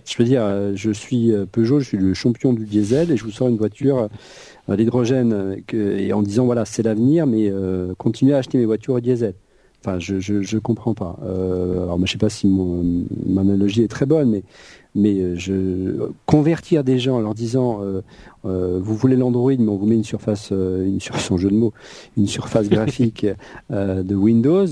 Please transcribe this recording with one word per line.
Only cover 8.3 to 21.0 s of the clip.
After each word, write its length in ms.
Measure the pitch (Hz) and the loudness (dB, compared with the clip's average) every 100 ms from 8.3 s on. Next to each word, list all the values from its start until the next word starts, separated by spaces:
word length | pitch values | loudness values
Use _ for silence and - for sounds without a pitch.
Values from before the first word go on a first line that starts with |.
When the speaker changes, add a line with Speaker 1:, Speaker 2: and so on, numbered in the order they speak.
Speaker 1:
à 40 | 143 | 4
acheter 200 | 127 131 | 2 0
mes 80 | 113 | 2
voitures 260 | 110 - | 0 -2
au 80 | 123 | -2
diesel. 320 | 120 120 110 90 _ _ _ _ | 0 0 -2 -4 _ _ _ _
Enfin, 180 | 98 92 | -6 -6
je, 200 | 90 95 | -4 -4
je, 220 | 95 104 | -2 -2
je 160 | 95 110 | -2 -2
comprends 380 | 107 110 117 | -2 -2 -2
pas. 240 | 110 90 92 | -4 -6 -8
Euh, 580 | 92 92 92 92 90 90 | -6 -4 -2 -2 -2 -2
alors, 160 | 90 87 | -2 -2
moi, 80 | 90 | -2
je 60 | |
sais 60 | 104 | 0
pas 120 | 107 | -2
si 160 | - 101 | 2 2
mon, 580 | 95 90 87 87 87 - - - | 2 0 -2 0 -2 -4 -6 -2
mon 140 | 95 | 2
analogie 420 | 98 101 101 107 | 2 2 2 2
est 60 | 110 | 0
très 180 | - 139 | 0 0
bonne, 240 | 160 131 | 2 2
mais, 120 | 101 90 - - - _ | 0 -4 -18 -20 -20 _
mais, 260 | 104 104 98 | 0 2 2
euh, 160 | 90 87 | 0 -4
je, 720 | 92 95 95 92 92 - - - | -2 -2 -2 -2 -4 -4 -6 -8
convertir 600 | - 151 147 165 - 160 | 2 4 4 0 0 0
des 140 | 131 131 | 2 0
gens 180 | 127 127 | 0 0
en 40 | |
leur 140 | 107 | -2
disant, 460 | 107 117 131 123 104 | -4 -2 0 0 -2
euh, 180 | 98 95 - - - - 98 | -4 -6 -8 -18 -20 -12 -6
euh, 320 | 92 90 90 | -2 -2 -2
vous 140 | 104 | -2
voulez 220 | 107 127 127 | 0 2 2
l'Android, 360 | 127 123 127 135 | 2 2 2 2
mais 100 | 110 | 2
on 80 | 101 | 2
vous 100 | 107 | 2
met 100 | 113 | 2
une 80 | |
surface, 460 | 107 110 - 104 - | 0 -4 -4 -4 -2
euh, 340 | 95 92 92 95 | -2 0 0 -2
une 140 | 98 | -2